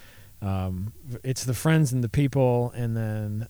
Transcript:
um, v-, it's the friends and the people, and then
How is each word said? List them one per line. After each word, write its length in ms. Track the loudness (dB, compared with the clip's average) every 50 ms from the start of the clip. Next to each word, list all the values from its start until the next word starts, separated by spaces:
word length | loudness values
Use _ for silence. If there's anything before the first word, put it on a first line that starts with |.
| -20 -20 -20 -20 -20 -20 -14 -8
um, 500 | -4 -4 -2 -2 -2 -4 -4 -4 -6 -8 -10 -12 -12
v-, 120 | -12 -12 -8 -6
it's 200 | -6 -4 -4 -2
the 100 | -4 -4
friends 380 | 0 2 2 4 4 4 2
and 120 | 2 0 0
the 40 | 0
people, 600 | 2 2 2 2 4 4 4 4 4 2 2 0 -2
and 180 | -4 -4 -2 -2
then 540 | -2 -2 -2 -2 -2 -4 -4 -4 -4 -6